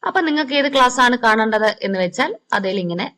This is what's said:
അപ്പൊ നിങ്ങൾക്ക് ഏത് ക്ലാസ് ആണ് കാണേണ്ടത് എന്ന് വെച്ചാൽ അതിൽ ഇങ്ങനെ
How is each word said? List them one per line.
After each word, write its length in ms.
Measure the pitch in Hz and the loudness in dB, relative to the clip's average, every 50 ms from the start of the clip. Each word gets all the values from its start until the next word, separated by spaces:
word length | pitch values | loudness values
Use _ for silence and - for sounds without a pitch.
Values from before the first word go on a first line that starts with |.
| - | -4
അപ്പൊ 140 | - - 381 | -2 -2 0
നിങ്ങൾക്ക് 340 | 349 320 294 302 311 254 285 285 | 0 0 0 -2 -2 0 0 0
ഏത് 120 | 277 294 | 0 2
ക്ലാസ് 280 | 277 269 254 247 247 262 | 2 4 2 4 4 2
ആണ് 180 | 254 240 247 247 240 | 2 2 2 2 2
കാണേണ്ടത് 500 | 226 214 220 220 226 220 214 214 214 208 - | 2 2 2 2 0 0 2 0 0 -2 -2
എന്ന് 160 | - 202 196 185 185 | -4 -4 -2 -2 -2
വെച്ചാൽ 320 | 175 180 - 269 330 453 - _ _ | -2 -2 -2 -4 -4 -4 -10 _ _
അതിൽ 280 | - 208 196 190 196 196 180 | -4 -4 -2 -2 -4 -4 -4
ഇങ്ങനെ 220 | 175 170 175 202 - _ | -4 -6 -6 -8 -8 _